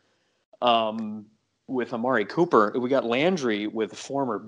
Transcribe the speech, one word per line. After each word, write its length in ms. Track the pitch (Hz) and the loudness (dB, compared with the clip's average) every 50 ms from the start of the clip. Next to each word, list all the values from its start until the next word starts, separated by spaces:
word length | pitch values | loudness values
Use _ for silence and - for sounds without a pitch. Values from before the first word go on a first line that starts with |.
| _ _ _ _ _ _ _ _ _ _ - _ | _ _ _ _ _ _ _ _ _ _ -10 _
um, 640 | - 123 117 113 113 110 110 113 110 107 107 107 104 - _ _ _ _ _ _ _ - | 2 2 4 4 2 0 -2 -4 -6 -8 -8 -10 -14 -16 _ _ _ _ _ _ _ -6
with 240 | 131 127 117 117 131 | -4 -4 -4 -4 -4
Amari 320 | 113 117 131 131 113 101 | -2 0 0 2 2 0
Cooper. 480 | - - 160 175 175 - 120 104 104 - 127 | 0 0 0 2 4 6 6 6 4 2 -2
We 120 | 120 123 | 0 2
got 140 | 135 131 - | 0 0 2
Landry 600 | 113 120 131 147 180 190 170 131 120 107 101 104 | 0 0 2 2 2 0 0 0 -2 0 0 -2
with 260 | 107 98 113 110 98 - | -4 -2 -2 -4 -4 -4
a 40 | - | -12
former 480 | - - 131 139 139 123 110 98 107 | -12 -6 -4 -4 -2 -2 -4 -6 -8